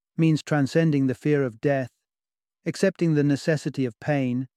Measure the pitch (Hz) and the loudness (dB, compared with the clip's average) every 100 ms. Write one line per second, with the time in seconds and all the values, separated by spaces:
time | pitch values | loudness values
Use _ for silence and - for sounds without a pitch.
0 | _ - 165 151 - 147 135 165 165 143 | _ 0 2 2 0 0 2 2 2 2
1 | 135 131 151 147 131 110 147 139 123 _ | 0 -2 0 0 -2 -2 -2 -2 -4 _
2 | _ _ _ _ _ _ 165 - 190 - | _ _ _ _ _ _ -8 -2 -2 0
3 | 170 147 143 139 - 151 151 135 127 - | 0 2 2 0 0 -2 -4 -4 -6 -4
4 | - 147 127 123 131 | -4 -2 -2 -4 -6